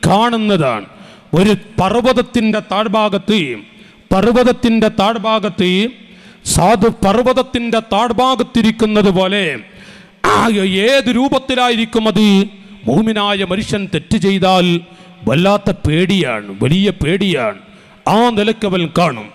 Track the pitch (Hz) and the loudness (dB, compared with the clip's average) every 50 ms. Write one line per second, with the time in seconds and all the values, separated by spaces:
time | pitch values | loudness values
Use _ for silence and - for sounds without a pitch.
0 | - - 185 202 226 240 233 226 214 208 202 180 151 131 117 107 101 - - - | 2 2 2 2 2 0 0 -2 0 0 0 0 0 -2 -2 -4 -8 -12 -20 -20
1 | - - - - - - - 160 190 208 202 190 - - - - 180 190 208 240 | -20 -20 -20 -20 -12 -2 0 2 2 2 2 0 -2 -10 -4 -2 -2 0 0 0
2 | 220 254 247 247 233 - - 240 226 220 214 214 208 - - 196 214 226 190 220 | 2 2 0 0 -2 0 -2 0 0 0 -2 -2 -4 -4 -4 -2 -2 0 0 0
3 | 214 214 202 196 196 - 214 214 160 135 117 104 101 - - - - - - - | 0 0 -2 -4 -2 0 0 0 0 -2 -6 -10 -12 -20 -20 -20 -20 -20 -20 -20
4 | _ _ 185 190 190 226 233 247 247 247 247 247 - 233 226 226 220 214 220 - | _ _ 0 2 2 2 2 4 2 2 0 0 0 0 2 2 2 0 0 0
5 | 190 208 226 226 196 226 220 220 185 208 165 - 208 180 180 190 214 247 247 - | 0 0 0 -2 -2 -2 -2 -2 -2 -4 -4 -2 0 0 2 0 0 -2 -6 -12
6 | - - - - - - - - - - - - 160 190 226 208 202 233 220 - | -20 -20 -20 -20 -20 -20 -20 -14 -8 -2 0 2 4 2 4 4 2 0 0 0
7 | - 196 196 226 247 247 254 262 247 254 - 247 233 233 226 226 220 - - 196 | 0 0 2 2 2 2 0 0 -2 -2 -4 -6 -4 -2 -2 -4 -2 -2 -2 -2
8 | 233 240 233 196 254 262 262 214 240 - - 233 220 220 220 226 226 214 214 208 | 0 0 0 0 0 0 0 0 -2 -2 -2 0 0 0 2 0 -2 0 2 2
9 | 202 202 185 180 190 185 196 208 190 165 139 113 101 - - - - - - - | 2 2 2 2 0 0 0 -2 -2 -4 -6 -8 -12 -18 -20 -20 -20 -20 -20 -20
10 | - - - _ - - 214 208 214 233 220 202 190 196 185 190 202 233 269 277 | -20 -20 -18 _ -2 0 2 2 2 0 0 0 0 0 0 0 2 2 2 2
11 | 262 226 247 233 254 277 294 262 262 262 254 254 247 247 240 220 226 220 - 226 | 0 0 0 0 0 0 0 -2 -2 -2 -2 0 0 0 0 -2 -2 -2 -2 -2
12 | 220 220 202 214 214 208 196 190 196 202 - - - - - - - - 127 175 | 0 0 0 2 2 2 2 2 0 -2 -8 -20 -20 -20 -20 -12 -6 -2 0 0
13 | 220 220 220 214 202 202 208 196 196 180 180 190 220 - 233 208 196 185 - 156 | 0 0 -2 -2 -2 -2 -2 -2 -2 -4 -4 -6 -4 -4 -4 -4 -4 -4 -6 -6
14 | - - 208 226 160 196 196 190 185 185 190 185 180 180 170 170 170 - - - | -4 -2 -2 0 2 0 0 2 2 4 4 4 4 2 0 0 -4 -8 -20 -20
15 | - - - - - - 123 151 180 196 202 202 202 - 185 - - 147 151 165 | -20 -20 -20 -8 -4 0 0 2 2 2 2 2 0 -2 -4 -2 -2 -2 0 0
16 | 180 175 202 190 160 131 117 107 101 101 95 98 113 127 156 190 196 208 185 - | 0 2 0 0 0 -2 -4 -6 -8 -10 -6 -4 0 0 2 2 2 0 0 -2
17 | - 143 175 202 208 196 170 135 120 107 101 98 - - - - - - - - | -2 -2 0 0 0 -2 -2 -2 -2 -4 -6 -8 -16 -20 -20 -20 -20 -20 -20 -8
18 | _ - 180 214 240 240 233 202 208 214 220 220 214 202 185 185 170 160 165 - | _ 0 2 2 2 2 2 0 0 0 -2 -2 -2 -2 -2 -2 -2 -2 0 0
19 | 175 160 131 113 107 104 - | 0 0 -2 -4 -10 -16 -18